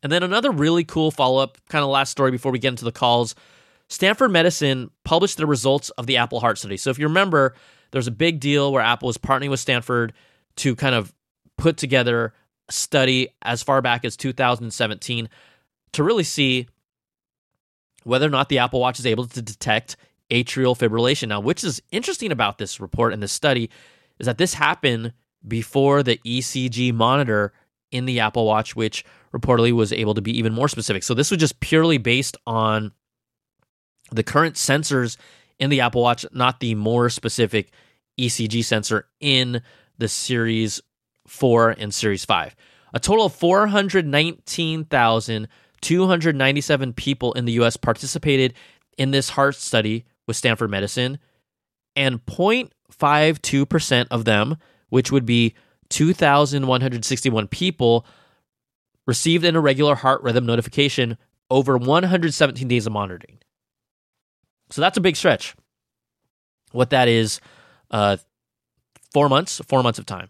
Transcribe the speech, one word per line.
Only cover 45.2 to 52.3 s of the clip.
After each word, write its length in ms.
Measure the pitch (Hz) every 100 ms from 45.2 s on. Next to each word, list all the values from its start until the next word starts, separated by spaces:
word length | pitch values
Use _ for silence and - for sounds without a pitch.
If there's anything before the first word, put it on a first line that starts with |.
| 113 110 110 _ _ _
two 260 | - 170 185
hundred 300 | 175 160 147
ninety-seven 560 | 131 143 - 143 131
people 400 | 120 - 139 123
in 100 | 120
the 80 | 120
U 120 | 117
S 120 | 117 -
participated 800 | - 113 135 160 151 139 127 123 - _ _ -
in 140 | 135
this 180 | 139 127
heart 240 | - 139
study 500 | 135 - 120 107 113 - _ -
with 100 | 117
Stanford 340 | 127 113 110
Medicine, 480 | 98 101 - 123 139 _ _ _ _ _ _ _ -
and 280 | 135 120
point 460 | -